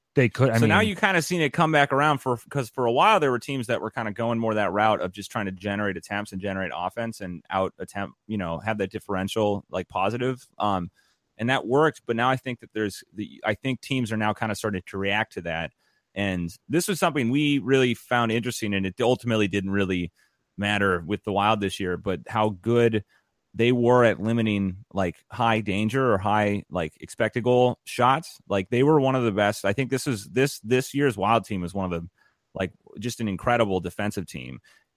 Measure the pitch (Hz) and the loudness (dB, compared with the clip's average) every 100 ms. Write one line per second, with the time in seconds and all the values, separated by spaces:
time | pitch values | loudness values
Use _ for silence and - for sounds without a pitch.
0 | _ - 120 - 131 113 113 185 220 175 | _ 2 2 2 2 4 4 4 2 0
1 | 202 180 - 180 147 - 160 151 139 139 | 2 2 0 0 0 2 2 4 4 4
2 | 151 139 131 117 - 143 120 - 117 131 | 2 2 -2 -4 -4 -6 -6 -2 0 4
3 | 196 208 143 120 - 135 110 117 110 127 | 4 6 4 0 -2 -6 -2 -4 -4 -6
4 | 110 101 117 113 113 107 98 101 110 104 | -6 -4 -2 0 0 0 0 2 4 2
5 | 90 95 - 117 98 92 101 101 104 87 | -2 -6 -8 -6 -6 -6 -4 -2 -4 -6
6 | - 104 110 95 101 95 90 67 90 117 | -6 -8 -6 -8 -6 -4 -6 -4 -6 -6
7 | 117 - 92 85 - 95 92 - 92 101 | -8 -8 -12 -12 -4 -2 -2 -4 -10 -8
8 | 98 - - 107 85 82 104 107 95 107 | -10 -12 -8 -6 -4 -4 -4 -2 -4 -6
9 | - 92 95 110 104 101 - 92 - 92 | -6 -4 -2 0 0 0 -4 -8 -4 -2
10 | 98 123 127 127 - - 104 92 87 - | 0 0 -4 -4 -12 -4 -2 -2 -4 -12
11 | _ _ _ - 117 131 107 139 156 - | _ _ _ -6 -2 -2 2 2 2 0
12 | - 113 127 131 131 120 104 110 104 - | -4 0 0 0 -4 -12 -10 -4 -4 -6
13 | - - - 71 107 107 135 123 - 131 | -14 -12 -12 -6 -4 -2 -4 -6 -4 -4
14 | 107 110 107 104 110 101 107 95 - 98 | -2 -2 -2 -2 -4 -4 -4 -4 -8 -4
15 | 98 104 110 98 82 80 82 - _ _ | 0 0 -2 -6 -6 -6 -6 -12 _ _
16 | _ - 101 90 85 - - 156 196 175 | _ -4 -2 -2 -6 -10 -4 -2 -2 0
17 | 175 143 117 143 147 143 107 135 127 113 | 0 0 0 2 2 0 2 2 2 0
18 | - 120 113 117 120 - 107 98 95 - | 0 0 2 0 -2 -4 -2 -2 -2 0
19 | 120 127 120 110 101 101 98 98 95 92 | 2 2 0 2 2 0 0 0 0 0
20 | 85 - _ _ _ - 101 104 98 87 | -4 -10 _ _ _ -6 -2 2 2 0
21 | 82 104 107 98 104 110 98 - 92 87 | -2 -6 -2 2 2 2 -2 -4 -4 -4
22 | 98 90 - 110 107 92 113 120 117 107 | -4 -6 -4 0 0 0 0 4 4 2
23 | - _ _ _ _ - 117 123 120 123 | -4 _ _ _ _ 0 2 4 6 6
24 | 117 87 110 117 110 101 95 95 - 98 | 6 4 0 0 0 0 -2 -4 -6 -2
25 | 90 - _ - 117 110 104 98 110 135 | -2 -4 _ 0 2 2 0 -2 0 0
26 | 127 98 101 107 104 101 - 87 80 - | 2 2 2 2 2 -2 -4 -6 -6 -8
27 | - - 110 123 120 123 123 - - - | -16 -4 -2 0 2 4 4 0 -8 0
28 | 120 143 - - - 98 95 120 143 156 | 2 2 -4 -18 -4 -4 0 2 4 4
29 | 131 131 117 98 104 - 98 104 127 127 | 4 2 0 2 0 0 -2 -2 -2 -2
30 | 147 107 - 120 143 - 107 127 - 139 | -2 -4 -2 0 0 -2 0 0 0 0
31 | 139 101 101 113 - 98 87 98 92 85 | 0 2 2 2 0 -4 -4 -4 -4 -4
32 | 87 _ _ _ _ - 95 - - - | -8 _ _ _ _ -8 -8 -8 -20 -10
33 | 117 - 110 92 123 120 107 92 85 - | -8 -4 -4 -2 0 2 2 0 -2 -4
34 | 104 104 82 71 62 64 - _ _ | -4 -4 -8 -12 -14 -16 -20 _ _